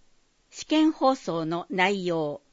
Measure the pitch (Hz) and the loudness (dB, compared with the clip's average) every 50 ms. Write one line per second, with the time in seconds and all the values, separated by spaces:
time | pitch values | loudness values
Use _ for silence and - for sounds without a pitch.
0 | _ _ _ _ _ _ _ _ _ _ - - - - 302 311 311 311 302 - | _ _ _ _ _ _ _ _ _ _ -18 -16 -6 0 2 4 4 4 2 2
1 | 302 262 269 262 - - 165 165 160 156 165 170 180 - - 180 180 190 202 196 | 2 2 2 0 -2 -4 -4 -4 -2 -4 -4 -6 -6 -4 -2 0 2 2 0 0
2 | 180 175 170 165 156 147 143 - _ _ | -2 -2 -2 -2 -2 -4 -6 -8 _ _